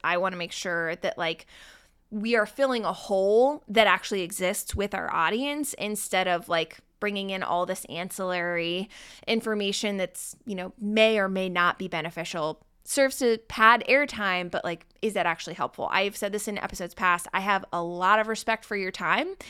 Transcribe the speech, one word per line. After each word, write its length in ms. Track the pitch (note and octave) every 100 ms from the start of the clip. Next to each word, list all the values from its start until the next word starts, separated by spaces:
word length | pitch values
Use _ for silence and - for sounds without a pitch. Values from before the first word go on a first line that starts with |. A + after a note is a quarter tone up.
I 140 | D3+ F3
wanna 180 | F#3 F3+
make 160 | F3
sure 440 | - F#3+ E3+ E3 E3+
that, 200 | - -
like, 300 | E3 E3 - - - - _ _ -
we 260 | G#3+ A3 A#3
are 80 |
filling 400 | G#3 - C4+ B3
a 80 | G3
hole 720 | F#3 - G3 G3 G#3+ C4 D4+ -
that 180 | G#3+ G#3
actually 340 | F#3 - G3+
exists 540 | F3 G3 F3+ G3+ -
with 200 | - G3+
our 160 | G3 E3+
audience 580 | - E3 A3 C4+ D4 D4
instead 540 | - G#3 G#3+ - F#3+ F#3
of, 220 | F3 F3
like, 280 | E3 E3 - _ -
bringing 300 | G#3 G3+ G3
in 120 | F#3+
all 220 | - F3
this 220 | F3+ F#3 -
ancillary 1040 | E3 F#3 - F#3+ F3+ F3 F3 E3+ F3 G3 - - - -
information 720 | A3+ A3 G#3+ G3+ G3+ G#3+ G3+
that's, 400 | F3+ - - -
you 100 | -
know, 200 | F#3+ F#3 -
may 400 | G#3 G#3+ A3 A3
or 100 | F#3+
may 200 | F#3+ F#3+
not 300 | F3 F3 -
be 100 | F#3
beneficial. 760 | F3 E3 E3 E3 F3 D#3 D#3 _ _
Serves 340 | - - C4+ C4
to 180 | B3 A3+ -
pad 360 | - A3 A#3 A3
airtime, 640 | C4 C#4+ G#3+ G3+ F3+ F3+
but, 140 | F#3+
like, 220 | - E3+ _ -
is 100 | A3
that 140 | G3+ E3+
actually 260 | E3 -
helpful? 380 | E3 B2 - F#2+
I've 240 | F#3 G3 G3+
said 160 | G3+
this 160 | G#3 G#3+
in 80 | G#3
episodes 380 | G3 - G3
past. 340 | - F#3 F3 -
I 60 | F#3
have 220 | F#3+ G3 -
a 120 | E3+
lot 360 | E3+ F3 F#3 G#3+
of 100 | A3
respect 360 | A3 - A3
for 120 | - G#3
your 140 | F#3
time, 440 | - E3+ F#3 E4 F#4+ -